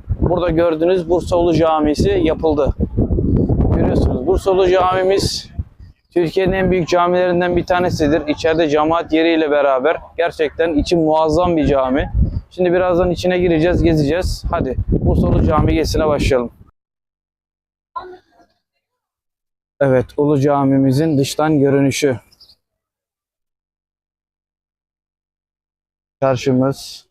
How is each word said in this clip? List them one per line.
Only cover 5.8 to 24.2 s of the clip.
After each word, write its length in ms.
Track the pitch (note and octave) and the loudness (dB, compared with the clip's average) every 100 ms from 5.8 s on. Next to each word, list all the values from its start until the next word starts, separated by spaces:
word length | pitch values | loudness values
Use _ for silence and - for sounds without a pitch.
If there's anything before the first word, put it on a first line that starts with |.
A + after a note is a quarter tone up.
| - _ _ | -20 _ _
Türkiye'nin 380 | F3 D#3+ F#3+ F#3 | -2 0 0 0
en 180 | F#3+ F#3 | 0 0
büyük 180 | F#3 D#3+ | 0 0
camilerinden 680 | F3 F3 F3+ F3+ F3 F3+ F3 | 0 2 2 0 0 0 -2
bir 100 | E3+ | 0
tanesidir. 560 | F3+ F3 - D3 D#3+ D3 | 0 0 0 0 0 -2
İçeride 420 | C#3+ D#3+ D#3+ D#3 | -2 0 2 2
cemaat 440 | D3+ D#3 E3+ D3+ | 2 2 0 0
yeriyle 380 | D#3 E3 E3 D#3 | 0 2 2 2
beraber 460 | D3 C#3+ C3 D3 F3 - - | 2 2 2 0 -2 -6 -4
gerçekten 580 | E3+ - D3+ - E3 | -4 -2 -6 -2 -2
içi 220 | D3 - E3+ | 0 0 0
muazzam 600 | D#3 D#3 D#3+ D#3 F3+ E3 | 2 2 2 2 0 0
bir 100 | C#3 | 2
cami. 440 | C#3 C3 C3+ F3 - - - - | 0 0 -2 -2 0 0 -2 -10
Şimdi 220 | - F3+ | -2 0
birazdan 380 | F3+ F#3 E3+ F3+ | 2 0 0 0
içine 280 | F3 F3+ F3+ | -2 -2 0
gireceğiz, 440 | F3+ D#3+ E3+ E3 | 0 2 2 2
gezeceğiz. 640 | E3 D#3 C#3 E3+ F3+ - - | 2 2 0 0 -2 -4 -6
Hadi 260 | E3+ C3 A#2+ - | -4 -4 -6 -2
Bursa 380 | - - - - | -2 0 0 0
Ulu 160 | - | 0
Cami 320 | D#3 D3+ D#3 | 0 0 0
gezisine 320 | D#3+ D3 D3+ D#3 | 0 -2 -2 -2
başlayalım. 440 | C#3+ C#3+ C3 A#2+ - - _ _ _ _ _ _ _ _ _ _ _ _ F4 F#4 F4+ _ _ _ _ _ _ _ _ _ _ _ _ _ _ _ - | 0 0 0 -2 -10 -20 _ _ _ _ _ _ _ _ _ _ _ _ -16 -16 -20 _ _ _ _ _ _ _ _ _ _ _ _ _ _ _ -4
Evet, 260 | C#3 C3 A#2+ - | 0 0 0 -2
Ulu 240 | D3 D3 | 0 2
Camimizin 800 | C#3+ C#3+ C3+ C3+ C3+ C3 E3 C#3 | 2 2 2 2 2 2 0 0
dıştan 400 | C3+ - D#3 D3+ | -2 -2 0 2
görünüşü. 640 | C#3 C#3 C#3 - C#3+ B2 _ _ - _ _ _ _ _ _ _ _ _ _ _ _ _ _ _ _ _ | 2 2 0 0 -2 -2 _ _ -20 _ _ _ _ _ _ _ _ _ _ _ _ _ _ _ _ _